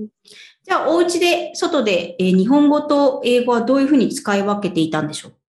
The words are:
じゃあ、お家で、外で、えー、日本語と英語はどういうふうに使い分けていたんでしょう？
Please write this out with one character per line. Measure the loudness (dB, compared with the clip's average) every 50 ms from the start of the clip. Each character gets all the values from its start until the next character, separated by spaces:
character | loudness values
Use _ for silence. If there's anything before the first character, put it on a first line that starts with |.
| -14 -14 _ _ _ -20 -20 -20 -20 -20 _ _ _
じ | -4
ゃ | -4 -2 0
あ、 | 0
お | 0
家 | 0 0 0 0 0
で、 | 0 0 0 -2 -4 -8 -8
外 | -6 -4 -2 0 0 0
で、 | 0 0 -2 -4 -6 -6 -2
え | 0
ー、 | 2 2
日 | 2 4
本 | 4 4 4 4 4
語 | 2 2
と | 0 0 0 2 2 2 0 0 0
英 | 0 0 2 2
語 | 0 0
は | 0
ど | 0 0 2
う | 2
い | 2
う |
ふ | 2 2
う |
に | 2 2 0
使 | -2 -4 -4 -2 -2
い | 0 0
分 | -2 -2 -2
け | -4 -4
て | -2 -2
い | -2 -2
た | -2 -4
ん | -4
で | -6 -8
し | -12 -16
ょ | -18
う？ | -20 _ _ _ _